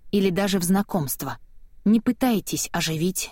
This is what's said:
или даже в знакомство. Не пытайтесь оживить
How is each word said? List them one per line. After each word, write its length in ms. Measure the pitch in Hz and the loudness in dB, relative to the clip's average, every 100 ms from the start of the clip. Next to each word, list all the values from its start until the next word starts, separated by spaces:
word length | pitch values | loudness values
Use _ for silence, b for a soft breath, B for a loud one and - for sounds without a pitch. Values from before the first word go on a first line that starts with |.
| - | -2
или 180 | 202 190 | 2 2
даже 300 | 175 196 196 | 2 0 0
в 40 | |
знакомство. 720 | 170 190 202 185 135 - 139 - - - - - 202 | 2 2 2 -2 -2 -6 -8 -10 -16 -20 -20 -4 2
Не 140 | 220 | 2
пытайтесь 720 | - - 254 208 - 147 - | 2 0 2 2 -2 -6 -4
оживить 600 | 175 156 160 180 - - | -4 -2 0 -2 -2 -8